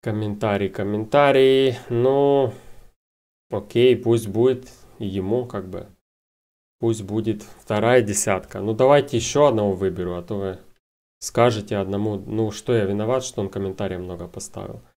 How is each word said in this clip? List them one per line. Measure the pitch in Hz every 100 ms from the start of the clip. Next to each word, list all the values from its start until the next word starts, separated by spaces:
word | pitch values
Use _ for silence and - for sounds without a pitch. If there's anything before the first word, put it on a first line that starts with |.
Комментарий, | - 107 107 104 110 101 98
комментарий, | 95 101 104 110 143 143 135 131 135 135 117 -
ну, | 120 127 139 143 139 127 - - - - _ _ _ _ _ _
окей, | 107 - 117 127 120
пусть | 117 117 101
будет | 101 127 123 - - - -
ему, | 104 95 92 120 120
как | 101 92
бы, | 92 - _ _ _ _ _ _ _ _ _
пусть | 117 110
будет | 98 107 110 104
вторая | - - - 107 110 127
десятка. | 107 98 - 95 - 101
Ну, | 98
давайте | 113 131 143 139 120
еще | - 143 147
одного | 113 104
выберу, | 92 95 87 90 87
а |
то | 87 104
вы | 98 92 - _ _ _ _ _
скажете | - - 120 110 101 104
одному, | 95 98 107 104
ну, | 101 107 110
что | 107 -
я | 117
виноват, | 98 101 110 131
что | 127 -
он | 98
комментариев | 101 98 95 101 90
много | 90 87 87
поставил. | 95 - - 95 113 _